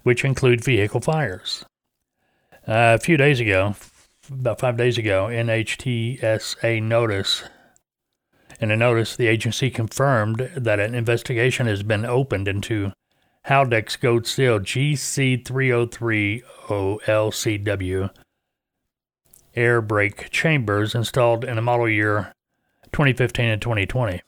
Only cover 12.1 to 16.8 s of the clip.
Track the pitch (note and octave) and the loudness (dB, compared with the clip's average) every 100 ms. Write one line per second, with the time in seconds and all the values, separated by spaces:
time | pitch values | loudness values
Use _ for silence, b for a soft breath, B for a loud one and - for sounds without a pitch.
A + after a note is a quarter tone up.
12.1 | B2 C3+ G2 G2 G2 - A2 G2 - _ | -2 0 -2 -2 -4 -4 -4 -4 -8 _
13.1 | _ _ _ - C#3 C3+ A2+ G#2+ - B2+ | _ _ _ 0 2 4 0 -2 -2 0
14.1 | A#2 A#2 - C3 G#2+ F#2 B2+ D3 C#3+ - | 0 0 0 2 2 0 -2 -2 -2 -4
15.1 | - C3 B2+ - C3 C3 A#2+ A#2 - A#2 | -2 0 0 -2 -2 0 0 -2 -4 -2
16.1 | G#2+ G2+ A#2 - - - G2+ | 0 0 -2 -10 -20 -6 -2